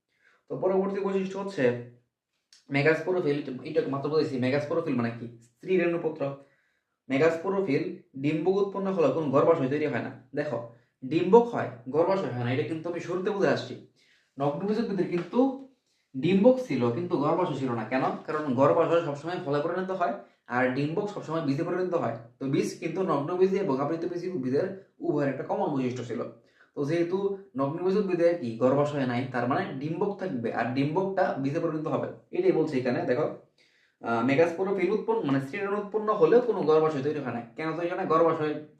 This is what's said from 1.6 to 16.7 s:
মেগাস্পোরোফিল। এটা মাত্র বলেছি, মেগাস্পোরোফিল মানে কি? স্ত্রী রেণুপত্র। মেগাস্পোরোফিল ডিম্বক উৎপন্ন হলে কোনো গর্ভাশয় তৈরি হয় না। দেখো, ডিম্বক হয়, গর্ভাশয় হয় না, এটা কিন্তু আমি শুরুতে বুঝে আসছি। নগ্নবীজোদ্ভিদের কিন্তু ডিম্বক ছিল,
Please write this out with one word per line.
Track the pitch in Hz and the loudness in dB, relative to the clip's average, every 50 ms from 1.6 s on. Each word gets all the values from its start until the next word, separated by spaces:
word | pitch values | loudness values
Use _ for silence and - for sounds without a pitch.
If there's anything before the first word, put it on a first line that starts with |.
| 180 120 120 120 - - - - _ _ _ _ _ _ _ _ _ _ - _ _ - | 2 2 2 0 -6 -14 -18 -20 _ _ _ _ _ _ _ _ _ _ -20 _ _ -2
মেগাস্পোরোফিল। | 143 139 143 160 160 156 - 180 185 180 - 143 143 147 - 131 123 123 - | 0 4 4 4 4 4 2 0 0 0 0 0 0 -2 -4 -6 -8 -8 -6
এটা | 160 156 160 - 139 | -4 -2 -2 0 0
মাত্র | 135 139 143 143 | -2 -4 -2 0
বলেছি, | 156 156 139 127 135 123 | 2 2 0 0 0 -2
মেগাস্পোরোফিল | 127 127 143 143 143 - 170 165 160 156 127 | 0 0 0 0 0 0 -2 -2 -2 0 0
মানে | 120 117 117 113 - | 0 0 -2 -4 -6
কি? | 117 117 - - | -12 -14 -14 -18
স্ত্রী | - _ _ _ - 180 185 | -20 _ _ _ -4 0 2
রেণুপত্র। | 175 170 170 170 160 156 156 156 - 139 139 139 - - _ _ _ _ _ _ _ _ _ _ _ _ - | 2 2 2 0 0 -2 -4 -4 -2 -4 -6 -6 -8 -16 _ _ _ _ _ _ _ _ _ _ _ _ -2
মেগাস্পোরোফিল | 131 139 160 165 165 - - - 190 196 - 135 139 151 170 185 - - - _ - 135 | 2 4 4 4 2 2 -2 -2 -2 0 0 0 0 0 0 -4 -8 -12 -16 _ -10 -4
ডিম্বক | 139 151 160 165 160 185 196 | -2 0 0 0 2 2 2
উৎপন্ন | 202 202 196 196 196 190 190 | 2 2 0 -2 -4 -4 -2
হলে | 185 170 151 135 | 0 2 2 2
কোনো | 139 165 156 135 | 2 0 0 2
গর্ভাশয় | 123 151 - 165 165 143 131 127 | 4 4 6 6 4 4 2 0
তৈরি | 147 151 151 | 0 0 -2
হয় | 135 123 110 | -2 -2 -4
না। | 113 113 - - - _ - | -6 -6 -10 -14 -16 _ -6
দেখো, | - - - 120 - - - - - _ _ _ - 131 | -6 -4 -4 -4 -6 -8 -10 -16 -20 _ _ _ -12 -6
ডিম্বক | 127 151 175 175 185 220 240 233 - | -2 0 0 4 8 8 8 8 6
হয়, | - 117 90 - - - - 131 | 0 -4 -4 -4 -6 -10 -10 -2
গর্ভাশয় | 131 156 175 190 196 190 - 127 | 0 2 2 2 2 0 0 -4
হয় | 120 120 123 | -4 -2 -2
না, | 120 | 0
এটা | 131 151 | 0 0
কিন্তু | 151 165 160 160 165 175 | -2 -2 -4 -6 -6 -6
আমি | 175 160 | -6 -6
শুরুতে | - - 180 185 185 214 | -6 -6 -4 -4 -2 -2
বুঝে | 196 196 165 139 | 0 2 2 2
আসছি। | 123 120 - - 107 101 - - _ _ _ _ _ _ _ _ - 135 | 2 0 -2 -8 -12 -14 -16 -20 _ _ _ _ _ _ _ _ -8 -4
নগ্নবীজোদ্ভিদের | 143 - - 170 196 208 214 240 214 196 185 175 165 151 | -2 -2 -2 -2 -2 -2 0 0 -2 -2 -2 -2 -2 -2
কিন্তু | 175 175 165 - 233 247 269 262 254 - - - _ _ _ _ _ _ _ _ - | -2 -4 -4 -2 2 2 2 2 0 -4 -12 -18 _ _ _ _ _ _ _ _ -6
ডিম্বক | 131 135 175 196 190 220 254 254 254 - | 0 2 4 6 8 8 8 6 6 2
ছিল, | - | -4